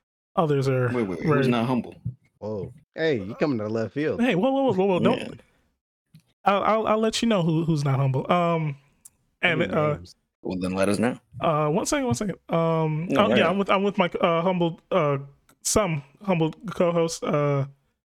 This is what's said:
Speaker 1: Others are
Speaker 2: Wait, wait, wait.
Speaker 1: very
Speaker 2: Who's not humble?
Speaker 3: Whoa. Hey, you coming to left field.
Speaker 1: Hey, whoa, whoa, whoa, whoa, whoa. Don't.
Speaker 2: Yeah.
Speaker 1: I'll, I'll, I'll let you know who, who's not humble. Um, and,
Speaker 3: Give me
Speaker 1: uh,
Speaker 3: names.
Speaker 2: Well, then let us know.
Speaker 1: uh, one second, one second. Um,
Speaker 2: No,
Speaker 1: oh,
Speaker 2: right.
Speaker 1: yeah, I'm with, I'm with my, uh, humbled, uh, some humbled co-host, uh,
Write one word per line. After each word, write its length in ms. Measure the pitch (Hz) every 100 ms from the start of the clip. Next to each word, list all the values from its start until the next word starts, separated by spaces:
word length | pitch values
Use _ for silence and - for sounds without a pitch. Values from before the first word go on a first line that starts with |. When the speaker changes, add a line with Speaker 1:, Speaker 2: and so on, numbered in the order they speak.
| _ _ _ -
Speaker 1:
Others 320 | 156 139 135
are 200 | 127 123
Speaker 2:
Wait, 60 | 123
wait, 60 | 98
wait. 120 | 87
Speaker 1:
very 160 | 160 139
Speaker 2:
Who's 100 | 120
not 180 | 120 117
humble? 280 | 123 - - 120 - _ _
Speaker 3:
Whoa. 340 | 104 104 90 - _
Hey, 220 | - 160 123
you 140 | 95 190
coming 220 | 156 113
to 100 | 107
left 260 | 113 110
field. 260 | 139 151 104
Speaker 1:
Hey, 140 | 247
whoa, 160 | 180 262
whoa, 140 | 269
whoa, 80 | 269
whoa, 140 | 185 196
whoa. 120 | 190
Don't. 180 | 226 254
Speaker 2:
Yeah. 100 | - - - _ _ _ _ _ _ - _ _
Speaker 1:
I'll, 180 | 190 196
I'll, 240 | - 220 214
I'll 100 | 220
let 240 | 220 -
you 60 | 233
know 140 | 202
who, 220 | 165 160
who's 200 | 165 156
not 140 | 143 135
humble. 320 | 135 131 -
Um, 460 | 180 170 165 151 139 _ _ - _ _ -
and, 200 | 180 160
Speaker 3:
Give 100 | 170
me 40 | 160
Speaker 1:
uh, 160 | 151
Speaker 3:
names. 220 | 147 87 - _ _
Speaker 2:
Well, 140 | - 92
then 120 | 92
let 140 | 95 98
us 100 | 104
know. 180 | 110 - _ -
Speaker 1:
uh, 280 | 170 151 151
one 180 | 180 -
second, 200 | 294 247
one 80 | 233
second. 200 | 208 - -
Um, 580 | 165 165 160 156 156 180
Speaker 2:
No, 160 | - 208
Speaker 1:
oh, 20 |
Speaker 2:
right. 100 | 220
Speaker 1:
yeah, 100 | 170
I'm 100 | 196
with, 120 | 196
I'm 140 | 202
with 120 | 202 196
my, 100 | 175 -
uh, 220 | 180 165
humbled, 400 | 180 180 170 170 -
uh, 280 | 185 147 139 139 _ _ _
some 400 | - 220 190 151 - _
humbled 320 | 190 170 160 - 180
co-host, 480 | - 175 170 165 -
uh, 440 | - 151 147 139 135 - _ _ _